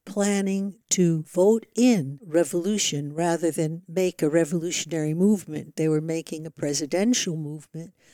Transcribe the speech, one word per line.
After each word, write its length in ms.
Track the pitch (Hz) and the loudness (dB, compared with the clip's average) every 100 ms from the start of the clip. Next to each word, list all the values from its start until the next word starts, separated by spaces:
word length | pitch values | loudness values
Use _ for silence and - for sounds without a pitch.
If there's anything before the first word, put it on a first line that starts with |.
| - | -8
planning 720 | 202 202 202 196 196 196 - - | -2 0 0 0 -2 -4 -8 -4
to 340 | - 175 160 | 2 2 2
vote 420 | 151 180 196 226 - | -2 4 4 4 0
in 460 | - 247 214 135 143 | 2 4 4 0 -8
revolution 880 | 185 160 160 180 180 208 - 147 143 | -2 0 2 0 -2 -2 -2 -2 -4
rather 380 | 151 170 170 165 | -2 0 0 0
than 320 | 156 156 165 - | 0 -2 -4 -6
make 340 | 165 185 - | -2 -2 0
a 80 | 156 | 2
revolutionary 840 | 165 156 170 170 160 151 160 151 | 2 2 -2 -4 -6 -4 -4 -2
movement. 600 | 160 202 202 160 151 - | 2 2 2 -2 -10 -8
They 140 | - 160 | -2 0
were 120 | 151 | 0
making 460 | 160 165 156 156 156 | -2 -6 -6 -10 -12
a 60 | |
presidential 840 | - 147 143 147 175 220 247 190 160 | -6 -4 -2 -2 0 2 2 0 -4
movement 560 | 147 151 - 160 165 _ _ | -6 -10 -14 -16 -16 _ _